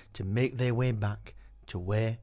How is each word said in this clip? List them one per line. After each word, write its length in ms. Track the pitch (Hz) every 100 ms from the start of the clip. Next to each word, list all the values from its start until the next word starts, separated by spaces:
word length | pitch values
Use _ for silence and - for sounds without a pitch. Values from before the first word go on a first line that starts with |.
| -
to 100 | -
make 320 | 95 110 127 123
their 180 | 123
way 180 | 117 127
back 420 | 113 104 104 - - - - -
to 100 | 90
where 400 | 90 107 113 117